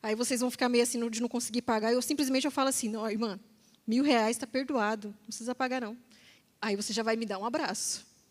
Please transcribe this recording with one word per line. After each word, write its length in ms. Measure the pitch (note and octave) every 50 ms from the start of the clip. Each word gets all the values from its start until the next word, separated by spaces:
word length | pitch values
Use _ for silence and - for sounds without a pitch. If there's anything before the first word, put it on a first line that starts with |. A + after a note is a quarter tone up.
Aí 140 | - G#3+ A3
vocês 240 | A3 B3 - C4+ A#3
vão 100 | B3 B3
ficar 200 | A#3+ - B3+ B3
meio 140 | B3 A#3+ A#3+
assim, 260 | A#3+ - A#3+ A#3 A#3
de 120 | A3 A3
não 60 | A#3+
conseguir 360 | A#3+ - A#3+ A#3+ - G#3+ A#3+ A#3
pagar. 280 | - A3+ A3 G#3+ A3+
Eu 100 | A#3+ B3
simplesmente 440 | A#3+ - D#4 C#4+ D4 B3+ C4 C4 C4
eu 60 | D4
falo 180 | C4+ - C4 C4+
assim, 180 | C4 C4+ -
"Não, 220 | G#3+ G#3+ A3 G#3+ A3+
irmã, 300 | G#3 A3 A#3 A3 F#3+ - - - _ _ _ _ _ _ _
mil 180 | - A3 B3 C#4
reais 340 | C#4+ C4 A#3 A3 A3 A#3+
tá 100 | - -
perdoado, 640 | A3+ A3 C4 C4+ B3+ D4 B3 G#3 G#3 A3 G#3+ G3+ G#3
não 160 | G#3 - _
precisa 280 | - G#3 - A3+ A#3 B3
pagar, 280 | - C4 B3+ B3+ C4
não." 160 | A#3+ G#3 A3+ B3 - _ - - - - - - _ _ _ _
Aí 140 | - A3 G3+
você 180 | G3 G#3+ - G#3+
já 100 | A3+ A3
vai 120 | A3+ A3+
me 100 | A3+ A#3
dar 120 | G#3 G3+ F#3+
um 60 | G3+
abraço. 600 | A#3 A#3 D#4+ D4+ - A#3+ - - - - - - - _ _ _ _